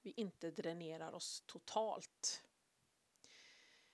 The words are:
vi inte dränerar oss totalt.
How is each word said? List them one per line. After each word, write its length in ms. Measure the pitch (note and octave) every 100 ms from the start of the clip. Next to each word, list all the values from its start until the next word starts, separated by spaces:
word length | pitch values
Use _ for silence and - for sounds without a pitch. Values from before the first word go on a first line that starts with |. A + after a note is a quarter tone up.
vi 100 | G#3
inte 400 | F3+ G#3 - E3
dränerar 640 | E3 F#3+ E3+ E3 D#3+ D#3+
oss 300 | D#3+ - - -
totalt. 960 | F3 - - A3 - - _ - - - _ _ _ _ _ _ - - - - - - - -